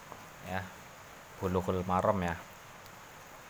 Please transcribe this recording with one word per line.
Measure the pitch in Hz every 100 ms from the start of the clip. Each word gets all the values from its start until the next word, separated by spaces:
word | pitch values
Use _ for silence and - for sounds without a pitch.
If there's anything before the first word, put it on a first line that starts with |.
| - - - - -
ya, | 92 92 - - - - - - -
Bulughul | 95 92 90 92 92
Maram, | 92 98 98
ya. | 87 82 - - - - - - - - - - -